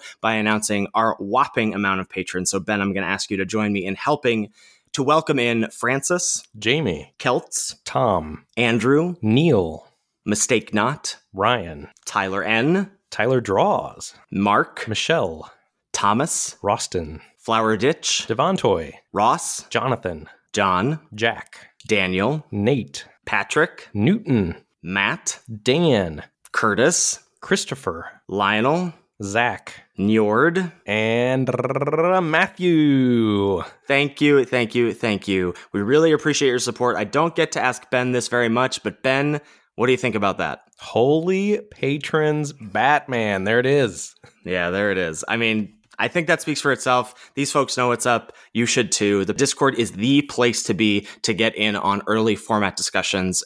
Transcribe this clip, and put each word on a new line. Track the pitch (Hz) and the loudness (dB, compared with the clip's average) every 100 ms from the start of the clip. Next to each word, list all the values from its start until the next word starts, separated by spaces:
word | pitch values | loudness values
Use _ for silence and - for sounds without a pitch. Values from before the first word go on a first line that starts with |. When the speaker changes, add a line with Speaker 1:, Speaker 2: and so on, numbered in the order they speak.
| - - | -6 -6
Speaker 1:
by | 110 | -2
announcing | 110 107 107 107 104 98 | 0 0 0 0 -2 -2
our | 110 113 - | 0 0 -2
whopping | 98 117 139 - 110 | -2 0 0 0 -2
amount | 95 98 95 | -2 -2 -2
of | 92 | -4
patrons. | - 92 92 90 | -8 -6 -6 -4
So | 98 | -4
Ben, | 90 104 | -2 -2
I'm | 98 | -2
gonna | 95 90 | -2 -4
ask | 95 - | -4 -4
you | 98 | -4
to | |
join | 95 110 107 | -4 -2 -2
me | 101 92 | -2 -4
in | |
helping | 95 - 147 123 113 104 _ - _ _ | -4 -2 0 0 -2 -4 _ -20 _ _
to | - | -4
welcome | 135 156 156 139 | 0 2 2 0
in | 120 117 110 | 0 0 -2
Francis, | - 117 135 - 175 - - - 110 | -4 -2 -2 -2 -2 -2 -6 -8 -6
Speaker 2:
Jamie, | 107 143 135 76 - - | -2 0 0 -4 -8 -6
Speaker 1:
Kelts, | - 123 - - - - | -2 -2 -2 -6 -8 -10
Speaker 2:
Tom, | - 135 127 92 78 78 - - | -6 0 2 0 -2 -10 -8 -2
Speaker 1:
Andrew, | 120 117 117 143 175 170 | 0 2 2 2 2 -2
Speaker 2:
Neil, | 107 117 170 117 85 78 - _ _ _ | 2 4 4 4 2 -4 -16 _ _ _
Speaker 1:
Mistake | - 104 - 117 107 | -4 -2 0 0 0
Not, | 107 113 147 - - _ | 0 0 -2 -8 -12 _
Speaker 2:
Ryan, | 95 104 123 85 73 76 _ - | 0 2 0 -2 -12 -16 _ -6
Speaker 1:
Tyler | 107 95 95 | -4 -2 -2
N, | 90 113 135 185 196 - _ | 0 2 2 2 -2 -10 _
Speaker 2:
Tyler | - 110 131 | -4 0 0
Draws, | 104 98 185 175 71 - - - _ | 2 2 2 0 -4 -10 -16 -18 _
Speaker 1:
Mark, | - 101 104 160 - - | -2 2 2 0 -6 -8
Speaker 2:
Michelle, | 107 - 160 98 78 - - _ _ _ | -4 0 0 -2 -6 -16 -20 _ _ _
Speaker 1:
Thomas, | - 101 110 156 - - - | -2 2 2 0 -2 -6 -4
Speaker 2:
Roston, | 98 110 - 92 78 78 - _ | -2 -2 -2 -6 -6 -12 -20 _
Speaker 1:
Flower | - 113 110 110 | -2 0 2 2
Ditch, | 123 170 - - - | 0 0 -2 -4 -2
Speaker 2:
Devontoy, | 113 156 190 123 90 76 - _ | 0 0 2 2 0 -2 -12 _
Speaker 1:
Ross, | 98 110 160 - - - | 0 2 2 -2 -10 -6
Speaker 2:
Jonathan, | 120 123 120 95 78 80 - _ | -2 -2 -2 -4 -8 -12 -20 _
Speaker 1:
John, | - 98 90 113 156 - | 0 2 2 0 -2 -8
Speaker 2:
Jack, | 104 113 107 - - - _ - | -4 -2 -2 -10 -20 -20 _ -2
Speaker 1:
Daniel, | 104 92 92 104 151 - | 0 2 0 0 -2 -4
Speaker 2:
Nate, | 101 104 139 - - - _ - | -2 0 0 -2 -12 -18 _ -4
Speaker 1:
Patrick, | 107 98 - 156 - - | -4 0 0 0 -2 -8
Speaker 2:
Newton, | 104 113 214 - 123 90 - _ _ | 0 2 2 2 2 0 -4 _ _
Speaker 1:
Matt, | 80 98 101 156 - - - 110 | -6 0 0 -2 -8 -10 -12 -4
Speaker 2:
Dan, | - 143 170 117 87 78 - _ - | 0 2 4 2 0 -6 -16 _ -10
Speaker 1:
Curtis, | - 113 101 135 175 - - _ _ | -2 0 4 2 2 -2 -4 _ _
Speaker 2:
Christopher, | - 196 - - - 82 - - - | -4 -2 -2 -8 -8 -8 -10 -18 -6
Speaker 1:
Lionel, | 95 98 107 120 165 180 156 _ - | 0 2 2 2 2 -2 -8 _ -10
Speaker 2:
Zach, | 101 104 120 98 - - _ - | -4 0 0 -2 -10 -20 _ -4
Speaker 1:
Njord, | 101 110 104 110 156 170 175 - - | 2 2 4 4 2 0 -4 -8 -4
Speaker 2:
and | 107 110 117 123 131 127 120 127 135 143 156 170 185 170 | -2 0 0 0 0 -2 -2 -4 -4 -2 0 0 0 2
Matthew. | 160 185 - 180 165 151 135 127 120 110 101 98 92 80 - - | 0 0 0 2 4 4 4 4 4 2 2 2 0 -4 -10 -2
Speaker 1:
Thank | 139 143 139 | 0 0 2
you, | 147 143 | 4 4
thank | 120 127 113 | 4 0 0
you, | 120 117 | 0 0
thank | 98 117 101 - | 0 -2 -2 0
you. | 95 90 - - | 0 0 -4 -8
We | 101 | -4
really | 101 147 165 | 2 4 4
appreciate | 147 156 143 139 | 4 0 0 2
your | 123 | 2
support. | 123 110 123 95 | -2 -2 0 0
I | |
don't | 107 139 165 165 | -2 0 0 0
get | 160 | -2
to | - | 0
ask | 123 123 - | -2 -2 -2
Ben | 127 127 | -2 0
this | 123 117 | 0 0
very | 120 117 | 0 2
much, | 113 127 - | 2 0 -2
but | 107 - | -8 -4
Ben, | 131 135 143 147 - _ _ | 0 0 0 -4 -8 _ _
what | - 123 | -2 0
do | |
you | 127 | 2
think | 123 | 0
about | 107 101 92 | -2 -2 -2
that? | 82 65 _ _ | -4 -6 _ _
Speaker 2:
Holy | - 110 127 156 170 190 202 208 - | -4 2 2 2 0 0 0 -2 -4
patrons, | - 135 147 - 160 156 151 143 | -6 -4 -4 -2 0 0 0 -4
Batman. | 147 110 104 123 147 - 123 107 98 | -10 -6 0 2 2 0 -2 0 0
There | 95 117 | 0 2
it | 127 | 2
is. | 143 123 82 - - - _ | 2 2 -2 -14 -18 -20 _
Speaker 1:
Yeah, | 87 90 87 | -6 -2 -2
there | 95 101 | 0 0
it | 92 | 0
is. | 87 80 - | -2 -6 -4
I | 113 | -2
mean, | 117 110 101 - _ - | 0 -2 -4 -10 _ -6
I | 120 | -4
think | 180 160 | -2 0
that | 160 | -2
speaks | - 143 | -2 -4
for | 147 | -2
itself. | 127 139 127 117 - - | -2 0 0 0 -8 -12
These | - 139 | -6 -2
folks | 151 131 - | 0 0 0
know | 123 | 0
what's | 120 | 0
up. | 123 117 - - - | 2 0 -2 -16 -8
You | 110 117 | -2 0
should | - 110 | 2 0
too. | - 104 101 | 0 2 2
The | 92 | 0
Discord | 104 139 - 139 127 | 0 -2 2 0 2
is | 110 | -2
the | 85 113 139 | -2 2 2
place | 139 - 123 117 | 2 0 0 0
to | - | -2
be | 101 110 101 - - | 0 2 2 -2 -6
to | - | -4
get | 98 113 104 | 0 0 0
in | 107 | 0
on | 104 98 101 - | 0 0 0 0
early | 110 110 104 | 0 2 0
format | - 107 101 - | 0 0 0 -2
discussions. | - 98 90 98 92 90 | -4 -2 -2 -2 -2 -2